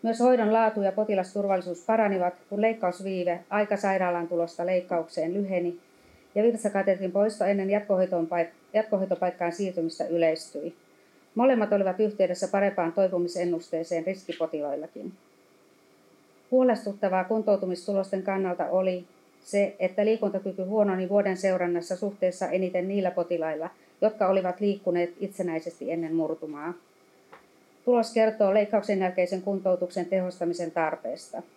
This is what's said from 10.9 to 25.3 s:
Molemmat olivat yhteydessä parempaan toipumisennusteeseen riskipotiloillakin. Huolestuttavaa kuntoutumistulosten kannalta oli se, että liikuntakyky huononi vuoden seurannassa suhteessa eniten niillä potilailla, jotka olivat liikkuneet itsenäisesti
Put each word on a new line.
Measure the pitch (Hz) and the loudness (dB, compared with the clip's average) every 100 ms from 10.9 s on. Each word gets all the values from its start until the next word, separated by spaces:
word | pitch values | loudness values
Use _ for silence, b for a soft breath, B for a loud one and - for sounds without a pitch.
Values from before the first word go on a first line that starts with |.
| b b b _ | b b b _
Molemmat | 214 262 240 208 | 2 4 4 2
olivat | 202 190 185 | 2 2 0
yhteydessä | 214 208 180 175 185 | -2 2 0 0 -2
parempaan | 202 196 190 170 | 2 2 2 -2
toipumisennusteeseen | 180 190 180 175 175 175 170 - 160 165 170 | 2 2 2 -2 -2 -2 -2 -4 -6 -2 -2
riskipotiloillakin. | 165 190 - - 160 151 147 139 156 - - - _ _ _ _ _ _ _ _ _ _ _ _ _ | -2 -6 -8 -4 -4 -2 -4 -6 -8 -12 -14 -14 _ _ _ _ _ _ _ _ _ _ _ _ _
Huolestuttavaa | 254 254 214 202 202 196 185 | 4 4 2 -2 -2 0 0
kuntoutumistulosten | 185 220 214 196 185 180 - 196 190 190 | 0 0 2 2 0 -4 -2 -2 -2 -4
kannalta | 196 190 185 180 | -2 -2 -2 -2
oli | 147 185 190 180 175 _ _ _ | 0 0 0 -2 -10 _ _ _
se, | - 202 196 - | -4 0 0 0
että | 185 190 | -2 0
liikuntakyky | 208 220 202 196 196 185 | 0 2 0 -2 -6 -6
huononi | 185 214 208 185 180 | -2 2 2 2 2
vuoden | 202 196 185 | 2 2 0
seurannassa | 190 185 175 175 170 | 0 0 0 -2 -4
suhteessa | 185 202 196 185 180 180 | -6 -6 -2 -2 -2 -2
eniten | 185 185 180 185 | 0 0 -2 0
niillä | 196 180 | 0 0
potilailla, | 180 170 170 160 151 170 b b b | -2 -2 -2 -2 -4 -8 b b b
jotka | 220 214 190 | 0 2 2
olivat | 196 180 180 | 2 0 0
liikkuneet | 202 196 185 175 175 - | -2 0 0 0 -2 -4
itsenäisesti | 202 | -8